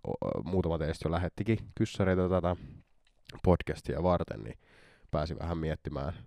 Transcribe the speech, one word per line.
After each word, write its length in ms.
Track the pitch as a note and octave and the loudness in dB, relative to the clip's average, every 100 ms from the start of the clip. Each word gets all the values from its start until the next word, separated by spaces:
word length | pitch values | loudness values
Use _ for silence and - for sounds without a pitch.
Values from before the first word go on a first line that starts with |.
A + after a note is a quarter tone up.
| - | -6
o, 340 | - G1+ - | -4 -2 -2
muutama 360 | G#1+ F#2 E2+ E2 | 0 0 2 0
teistä 300 | D#2 D#2 D#2 | 0 -2 0
jo 40 | |
lähettikin 460 | E2+ F2 - G#2 A2 - | 0 -2 -2 0 0 -2
kyssäreitä 540 | - A2 - F#2+ F#2 F2+ | -2 0 2 2 4 4
tätä 280 | F#2 E2+ F2 - - - _ _ _ - - | 4 2 0 -6 -18 -20 _ _ _ -18 0
podcastia 580 | - F2 - - - - | 4 4 4 -6 -4 0
varten, 380 | F2 F2 - G#1 | 4 2 0 -8
niin 180 | G#1+ - _ - - - - | -10 -14 _ -20 -20 -20 -4
pääsi 280 | D#2+ D#2+ - | -2 -2 -4
vähän 200 | E2+ E2 | -4 -2
miettimään, 540 | D#2 D2+ - C#2+ C#2+ - | -2 -2 -6 -4 -4 -6